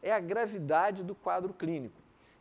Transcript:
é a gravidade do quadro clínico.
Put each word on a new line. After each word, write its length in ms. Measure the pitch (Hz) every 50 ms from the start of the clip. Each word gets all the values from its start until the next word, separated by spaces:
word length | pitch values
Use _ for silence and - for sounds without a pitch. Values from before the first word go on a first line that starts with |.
é 100 | - 185
a 80 | 220 214
gravidade 840 | 175 165 202 226 233 214 208 196 156 139 156 160 180 208 202 190 185
do 120 | 175 202
quadro 380 | - - 185 180 185 185 190 196
clínico. 460 | - - 160 170 151 127 107 - - - - - - - - - -